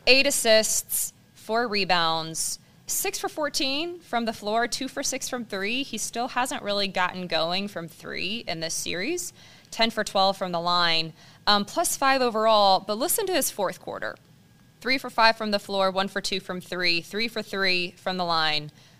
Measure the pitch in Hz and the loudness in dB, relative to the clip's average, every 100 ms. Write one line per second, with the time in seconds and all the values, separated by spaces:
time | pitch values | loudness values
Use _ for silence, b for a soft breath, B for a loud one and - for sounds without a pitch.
0 | - 262 277 277 233 220 214 - - - | 4 4 4 2 6 6 6 -2 -2 -4
1 | - - _ - - 220 240 208 180 180 | -4 -10 _ -16 -2 0 0 0 2 2
2 | 165 160 160 160 - - b b - - | 2 0 -4 -4 -6 -6 b b -6 -4
3 | 392 - 392 - 294 - 277 277 349 349 | -4 -4 -6 -4 -2 0 -2 -2 -4 -8
4 | - 233 226 220 208 226 240 - 269 - | -4 -2 -2 -4 -2 0 0 -4 -6 -4
5 | 285 262 - 254 226 196 196 247 277 220 | -4 -4 -4 -6 -6 -4 -4 -4 -4 -6
6 | - 233 247 247 254 277 202 202 196 185 | -6 -4 -4 -2 -4 -4 -2 -2 0 0
7 | 180 185 180 160 165 185 202 180 165 - | -2 -2 -2 0 0 -2 -4 -8 -12 -12
8 | 160 - 180 226 - 165 165 - - 165 | -10 -6 -4 -6 -6 -6 -6 -6 -4 -4
9 | 214 349 - - B B B - 226 220 | -4 -4 -8 -14 B B B -2 0 0
10 | 208 202 190 190 185 170 175 175 170 165 | 0 4 4 2 -2 -2 2 2 4 2
11 | 160 - B B - 208 202 - 339 - | -2 -8 B B 2 2 2 -2 -2 2
12 | 269 269 247 214 220 214 202 190 202 214 | 2 4 2 2 4 6 6 4 2 -2
13 | 330 - 381 349 - - 180 175 - 98 | 0 0 0 0 0 -2 -4 -4 -10 -8
14 | 107 - - - _ - - - 233 262 | -8 -10 -18 -20 _ -20 -20 -8 -2 -2
15 | 247 - 226 226 214 202 - 196 190 190 | 0 6 6 6 0 -2 -2 2 2 2
16 | 196 202 - 190 190 180 - 180 175 170 | -2 -2 -4 -4 -6 -8 -6 -2 2 0
17 | 160 202 233 220 208 196 190 180 175 - | -2 -4 -4 -4 -6 0 2 2 -2 -6
18 | 196 185 175 165 156 151 147 - b | -4 -2 0 2 2 0 -4 -16 b